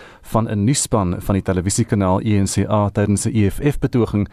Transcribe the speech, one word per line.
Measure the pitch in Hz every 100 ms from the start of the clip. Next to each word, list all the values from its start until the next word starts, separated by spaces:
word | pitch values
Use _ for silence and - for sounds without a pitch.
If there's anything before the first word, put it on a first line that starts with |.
| - -
van | - 113 113
'n | 107
nuusspan | 101 143 - 117 90 87
van | -
die | 98
televisiekanaal | 95 92 87 - 113 110 95 95
E | 110 104
N | 98
C | - 98
A | 107 101
tydens | 104 101 101 113
'n |
E | 113 101
F | -
F | 147 139
betoging | 131 123 107 101 101